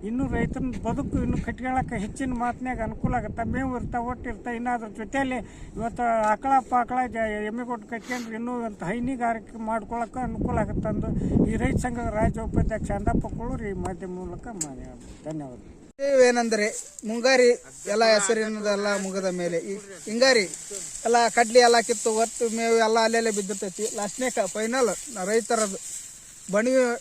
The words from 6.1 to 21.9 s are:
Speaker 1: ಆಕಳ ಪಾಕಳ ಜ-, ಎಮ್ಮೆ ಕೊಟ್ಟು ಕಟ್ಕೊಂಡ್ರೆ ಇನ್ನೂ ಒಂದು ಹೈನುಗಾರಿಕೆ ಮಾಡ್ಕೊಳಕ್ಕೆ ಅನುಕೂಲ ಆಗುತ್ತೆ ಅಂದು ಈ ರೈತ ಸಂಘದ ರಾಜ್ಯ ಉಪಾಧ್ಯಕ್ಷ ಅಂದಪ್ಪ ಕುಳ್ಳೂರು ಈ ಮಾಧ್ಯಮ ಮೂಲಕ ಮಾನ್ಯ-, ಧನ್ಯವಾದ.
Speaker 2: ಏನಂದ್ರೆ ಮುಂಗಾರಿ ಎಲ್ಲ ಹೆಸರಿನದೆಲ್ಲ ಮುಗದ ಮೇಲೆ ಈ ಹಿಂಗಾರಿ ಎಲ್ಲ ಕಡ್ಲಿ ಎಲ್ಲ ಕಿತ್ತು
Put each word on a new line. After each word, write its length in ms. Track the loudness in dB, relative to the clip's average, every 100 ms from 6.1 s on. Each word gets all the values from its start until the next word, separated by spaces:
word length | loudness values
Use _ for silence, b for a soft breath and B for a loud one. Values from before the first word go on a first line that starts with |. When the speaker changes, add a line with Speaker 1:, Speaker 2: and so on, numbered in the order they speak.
| 2
Speaker 1:
ಆಕಳ 280 | 2 2 4 2 4
ಪಾಕಳ 300 | 0 2 0 -2
ಜ-, 380 | -2 -2 -2 -4
ಎಮ್ಮೆ 180 | -6 -6
ಕೊಟ್ಟು 220 | -6 -6
ಕಟ್ಕೊಂಡ್ರೆ 480 | -10 -6 -8 -6 -6
ಇನ್ನೂ 180 | -6 -4
ಒಂದು 240 | -6 -6 -4
ಹೈನುಗಾರಿಕೆ 720 | -2 -2 0 -2 -2 -6 -10
ಮಾಡ್ಕೊಳಕ್ಕೆ 640 | -4 -4 -4 -6 -6 -4
ಅನುಕೂಲ 380 | -6 -2 0 0
ಆಗುತ್ತೆ 320 | 0 -2 -2
ಅಂದು 200 | -2 -2 -2 B B 4
ಈ 60 | 2
ರೈತ 200 | 0 0
ಸಂಘದ 340 | 0 -2 -4
ರಾಜ್ಯ 280 | 2 0 0
ಉಪಾಧ್ಯಕ್ಷ 500 | 0 2 2 0 -4
ಅಂದಪ್ಪ 340 | -2 0 0 -2
ಕುಳ್ಳೂರು 420 | -6 -6 -4 -4
ಈ 40 |
ಮಾಧ್ಯಮ 380 | -4 -4 -6 -8
ಮೂಲಕ 380 | -8 -10 -10 -12
ಮಾನ್ಯ-, 500 | -8 -10 -10 -14 -14 -18 -14 -10
ಧನ್ಯವಾದ. 340 | -8 -10 -14 -18 -20 -20 -4 4 8
Speaker 2:
ಏನಂದ್ರೆ 440 | 8 8 2 2 2 -2 -12 -12 -6
ಮುಂಗಾರಿ 420 | 0 6 8 8 6 -2 -14 -2
ಎಲ್ಲ 160 | 4
ಹೆಸರಿನದೆಲ್ಲ 840 | 6 6 4 2 0 -2 0 0 0 0
ಮುಗದ 220 | -2 -2 -2
ಮೇಲೆ 320 | -2 -2 -2
ಈ 180 | -4 -8 -10 -14 -6
ಹಿಂಗಾರಿ 400 | 4 6 6 2 -6 -12 -12 -12 -6 2
ಎಲ್ಲ 100 | 4 4 4
ಕಡ್ಲಿ 240 | 6 8
ಎಲ್ಲ 160 | 8 6
ಕಿತ್ತು 300 | 4